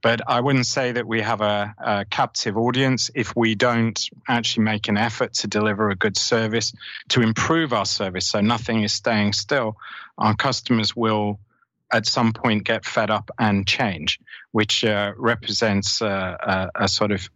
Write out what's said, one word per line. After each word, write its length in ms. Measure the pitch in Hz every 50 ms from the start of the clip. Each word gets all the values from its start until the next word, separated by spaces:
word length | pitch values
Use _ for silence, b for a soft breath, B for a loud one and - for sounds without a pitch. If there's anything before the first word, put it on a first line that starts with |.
| -
But 160 | 113 117 110 - 123
I 140 | 123 120
wouldn't 260 | 123 139 139 131 123 -
say 240 | - 151 135 123
that 160 | 120 120 117 98
we 140 | 113 113
have 180 | 107 107 117 104
a, 340 | 107 104 104 104 101 104 107 -
a 260 | - 120 107 101 98 -
captive 480 | - - 139 123 _ - - 120 101 110
audience. 520 | 117 120 120 131 135 131 131 120 - - -
If 180 | - 113 - - -
we 180 | 117 113 113
don't 420 | 101 123 123 120 117 113 113 110 - - - - - _ -
actually 380 | 127 120 113 - - 113 110
make 240 | 110 107 107 - -
an 80 | 104 101
effort 360 | 110 117 110 - 131 - -
to 120 | - - 107
deliver 420 | 98 107 104 110 104 98 110 104
a 60 | 98
good 220 | 90 - 107 95 -
service, 560 | - - - 117 113 110 107 117 113 - - B B B B B B B
to 140 | - 127
improve 500 | 120 113 110 - - - 160 165 165 151
our 140 | 120 107 98
service, 420 | 98 - - - 95 90 95 98 -
so 140 | - 107
nothing 420 | 101 107 120 117 113 - 113 113 104
is 80 | 101
staying 400 | - - - 131 117 107 104 104
still, 460 | 104 - - - 147 139 120 110 107 B B B B B B B B -
our 180 | 101 107 107
customers 580 | 107 - 139 123 - - - 123 113 110 - -
will 460 | - 117 110 110 107 104 104 104 101 - _ _ _ _ _ _ _ _ _ -
at 120 | 113 110
some 280 | - - - 120 113 110
point 320 | - - 123 110 104 98
get 180 | - 117 107 -
fed 260 | - - - 110 104
up 220 | 110 101 104 - - -
and 260 | 117 107 101 98 95
change, 540 | 92 - - 135 113 95 92 - - - - B B B B B B
which, 320 | - 113 107 104 - - -
uh, 300 | 113 107 101 101 101 104
represents, 840 | 113 131 117 117 110 - - 107 101 120 110 101 98 98 - - -
uh, 340 | 117 107 98 95 95 92 87 - - - - 95 95 98 -
a, 80 | - 104
a 40 | 95
sort 240 | - - 110 104 104
of 160 | 95 - - _